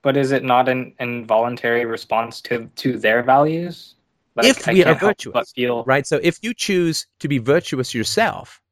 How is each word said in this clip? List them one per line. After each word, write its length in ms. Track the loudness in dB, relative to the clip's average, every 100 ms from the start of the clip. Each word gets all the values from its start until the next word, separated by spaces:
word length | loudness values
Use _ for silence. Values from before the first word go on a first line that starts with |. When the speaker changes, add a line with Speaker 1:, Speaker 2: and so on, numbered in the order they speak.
Speaker 1:
But 140 | 2 0
is 160 | 0
it 120 | 0
not 240 | 2 2 2
an 260 | -2 -6 _
involuntary 840 | -8 -8 0 0 0 -2 -2 0
response 560 | -2 -6 -4 -4 -4 -10
to, 280 | -6 -6 -6 -6
to 220 | -4 0
their 240 | 2 2
values? 720 | 4 4 4 0 -6 -12 -20 _ _ _ _ 2
Like, 120 | 2
Speaker 2:
If 180 | 2 2
Speaker 1:
I 60 |
Speaker 2:
we 100 | 4
are 100 | 4
Speaker 1:
can't 40 | 4
help 180 | 0 -2
Speaker 2:
virtuous, 180 | -4
Speaker 1:
but 120 | -6 -6
feel 320 | -4 -2 -2 0
Speaker 2:
right? 200 | 0 2
So 140 | 0
if 160 | 0 -2
you 120 | -10
choose 520 | -6 0 0 0 -2 -8 _
to 80 | -4
be 100 | -2
virtuous 560 | 2 0 2 -6 -4
yourself 680 | -4 -2 0 0 -4 -14 -20 _